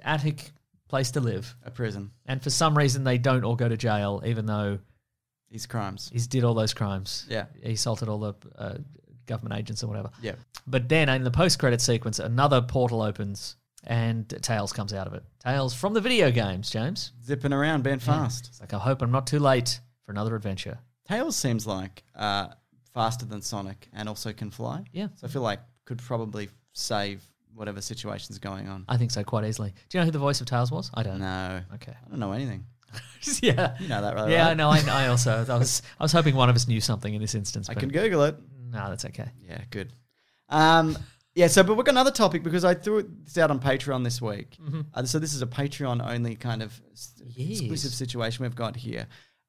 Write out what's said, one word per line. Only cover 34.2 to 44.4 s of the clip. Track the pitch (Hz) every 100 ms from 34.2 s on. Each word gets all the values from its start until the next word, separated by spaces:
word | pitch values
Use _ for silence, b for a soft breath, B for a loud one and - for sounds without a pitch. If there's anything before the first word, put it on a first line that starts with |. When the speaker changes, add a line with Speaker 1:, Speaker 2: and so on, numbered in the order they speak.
| 107
Speaker 1:
Yeah, | 165 165
Speaker 2:
Right? | 160
Speaker 1:
no, | 151
I, | 156 143
I | 135 131
also, | 120 120 110 117
I | 120
was, | 120 - B B
I |
was | 156
hoping | 170 151 131
one | 123
of | 123
us | 120
knew | 110
something | - 107 104
in | 107
this | 107 117
instance, | 98 113 95
Speaker 2:
I | 104
Speaker 1:
but |
Speaker 2:
can | 127
Google | 151 220 170
it. | 147 151 - 131 123
Speaker 1:
No, | 117 98
that's | 92 -
okay. | - 104 - 90
Speaker 2:
Yeah, | 82 -
good. | 101 95 - _ _ _ _ _
Um, | 151 160 165 160 151 B B _ -
yeah, | 170
so, | -
but | 190 220
we've | 247
got |
another | 254 262
topic | 269 202 165
because | 170 175 180
I |
threw | 180 208 214 196 165
this | - 175
out | 156
on | 139
Patreon | 135 135 143 131
this | 123 120
week. | 113 104